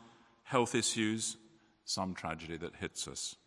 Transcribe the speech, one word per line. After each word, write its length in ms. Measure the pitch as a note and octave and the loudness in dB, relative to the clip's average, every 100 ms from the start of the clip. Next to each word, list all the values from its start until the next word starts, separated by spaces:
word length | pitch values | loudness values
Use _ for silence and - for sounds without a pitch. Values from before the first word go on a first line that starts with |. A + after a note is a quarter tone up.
| - - - _ | -12 -20 -20 _
health 320 | - C3 A#2 A#2+ | 2 4 6 4
issues, 640 | - A#2 G#2+ A2 - - - - _ _ - | 4 2 2 2 -2 -6 -14 -20 _ _ -4
some 280 | - F#2+ | -2 0
tragedy 440 | F2 E2+ D#2+ D#2+ E2 | -2 -4 -4 -6 -6
that 180 | E2+ - | -6 -4
hits 320 | F2 - C#2+ | -6 -4 -6
us. 300 | C#2 - - | -6 -8 -10